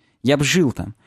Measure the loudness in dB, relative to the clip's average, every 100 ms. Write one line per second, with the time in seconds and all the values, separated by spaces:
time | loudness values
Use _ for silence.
0 | _ _ -2 0 2 2 0 -2 -10 -14